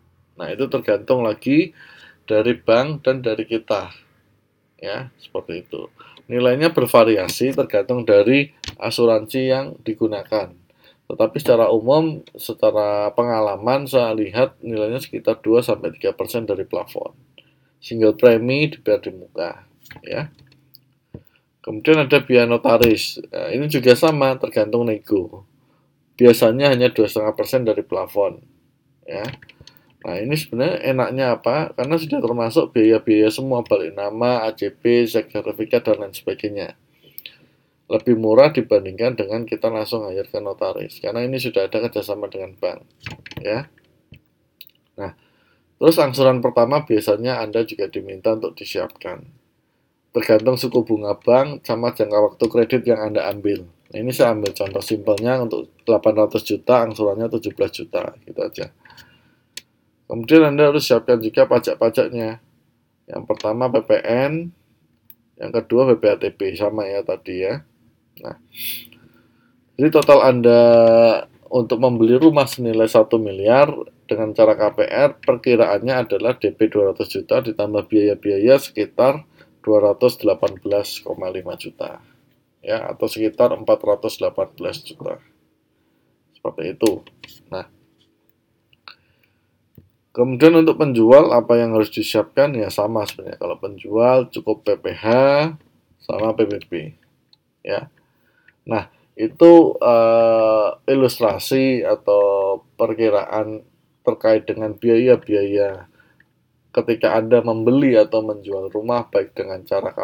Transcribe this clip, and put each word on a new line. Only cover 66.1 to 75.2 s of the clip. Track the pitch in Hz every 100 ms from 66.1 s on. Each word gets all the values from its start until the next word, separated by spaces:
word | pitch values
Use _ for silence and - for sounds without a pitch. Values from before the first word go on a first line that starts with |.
A | 104
T | 101
B, | - 98 90
sama | 104 107 98
ya | 101 92
tadi, | 92 - 92 95
ya. | 139 - _ _ _ _ _
Nah, | 57 - _ - - - - _ _ _ _ _ _ _ _ -
jadi | 151
total | 156 143 139
Anda | 131 123 120 120 120 117 113 117 117 101 - _ -
untuk | 127 113 117
membeli | 127 117 113 127
rumah | 160 147 127
senilai | - 120 110 110
satu | 117 107 117
miliar | 107 95 101 127 147 147 - _ -
dengan | 107 107
cara | 104 110 107
K | 107
P | - 127
R, | 110 139 -